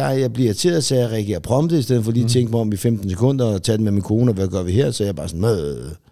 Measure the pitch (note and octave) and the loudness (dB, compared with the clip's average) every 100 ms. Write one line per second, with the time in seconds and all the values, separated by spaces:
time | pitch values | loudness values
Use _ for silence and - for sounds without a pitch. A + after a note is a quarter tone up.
0 | C#3 C3+ B2 A#2+ A#2+ G2 F3 E3 B2 B2+ | 0 0 0 2 0 2 0 0 2 0
1 | A#2+ A2+ G2+ F2 - B2+ E3 E3 B2 B2 | 0 -2 -2 -4 0 0 2 0 2 0
2 | A2 A#2 A#2 B2 A#2 A#2 G#2+ G2+ A#2+ A2 | 2 0 2 2 2 0 -2 0 0 0
3 | G2 F#2 B2+ C3+ A#2 G2 A2+ A2 G#2+ G2+ | -2 0 2 2 0 0 0 0 2 0
4 | F#2+ G#2+ B2 F#2+ F#2+ F#2+ F2+ G2+ C#3+ - | 0 2 2 2 -2 -2 0 0 0 -2
5 | G2+ D2+ E2+ E2 A2+ G2+ D2 B1+ C2 D#2+ | -4 -4 -6 -2 0 0 -2 -6 -10 -14
6 | _ | _